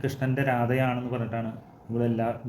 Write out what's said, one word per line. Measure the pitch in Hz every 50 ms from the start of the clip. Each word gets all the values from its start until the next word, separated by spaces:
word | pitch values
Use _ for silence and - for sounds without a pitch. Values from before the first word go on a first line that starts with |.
| -
കൃഷ്ണൻ്റെ | 139 143 - 135 131 127 131 139 135
രാധയാണെന്ന് | 123 120 120 117 127 131 131 127 123 123 127 123 123
പറഞ്ഞിട്ടാണ് | 123 117 107 117 113 113 113 113 - - - - - - -
ഇവളെല്ലാ | 113 117 120 120 117 110 113 117 117 - -